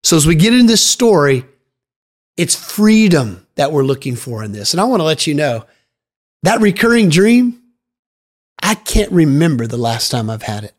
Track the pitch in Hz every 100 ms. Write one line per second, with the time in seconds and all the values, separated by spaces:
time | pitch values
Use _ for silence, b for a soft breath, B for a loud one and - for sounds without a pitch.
0 | - 165 147 165 208 247 240 214 - -
1 | 240 190 143 131 127 _ _ _ _ _
2 | _ _ _ - 170 - - - 214 220
3 | 220 165 113 92 _ - 143 151 135 135
4 | 135 120 - 113 107 104 - 170 220 240
5 | 160 156 - 147 151 117 - _ _ _
6 | _ _ _ _ 175 233 208 - 233 233
7 | 202 156 208 240 247 240 _ _ _ _
8 | _ _ _ _ _ - - 214 - -
9 | 202 180 156 139 165 131 117 120 117 113
10 | - 123 110 110 - 104 104